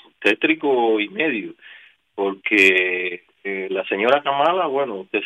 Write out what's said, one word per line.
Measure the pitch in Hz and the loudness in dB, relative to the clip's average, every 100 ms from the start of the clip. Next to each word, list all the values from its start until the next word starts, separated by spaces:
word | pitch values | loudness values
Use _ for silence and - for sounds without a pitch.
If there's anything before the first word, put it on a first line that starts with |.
| - _ | -20 _
tétrico | 104 110 156 156 147 131 117 110 | 0 0 0 0 2 2 4 2
y | 104 | -2
medio, | 98 156 117 85 - - - - _ _ | -2 -2 -2 -6 -14 -20 -20 -20 _ _
porque, | - 98 95 - 107 95 92 92 90 90 87 - _ | -4 -4 -2 0 4 6 4 0 -2 -6 -8 -16 _
eh, | 98 95 95 | -10 -8 -4
la | 95 95 | -6 -4
señora | 98 110 143 | -2 2 2
Kamala, | 143 139 151 185 170 | 0 0 0 0 -2
bueno, | 135 135 101 | -2 -4 -6
usted | 95 107 | -6 -6